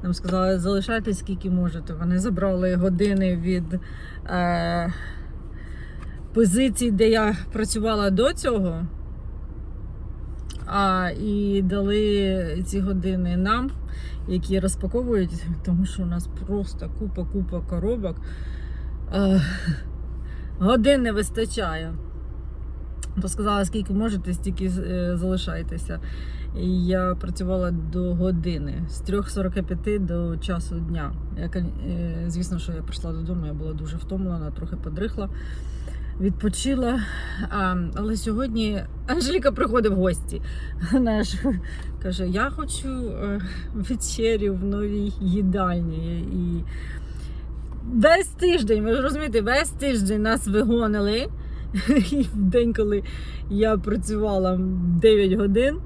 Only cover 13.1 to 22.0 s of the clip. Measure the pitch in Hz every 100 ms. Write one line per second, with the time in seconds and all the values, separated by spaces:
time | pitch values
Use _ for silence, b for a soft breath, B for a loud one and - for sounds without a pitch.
13.1 | 185 175 180 190 233 269 - - B B
14.1 | B - 180 175 190 185 - 185 233 247
15.1 | 220 175 170 165 156 - 175 190 - 180
16.1 | 170 - - - 202 196 - 170 - 214
17.1 | - 180 202 180 175 175 175 190 240 190
18.1 | 151 B B B B B B B B -
19.1 | 190 196 190 143 185 170 151 B - -
20.1 | - B B B - 185 247 220 277 240
21.1 | 208 208 - 226 - 185 160 160 160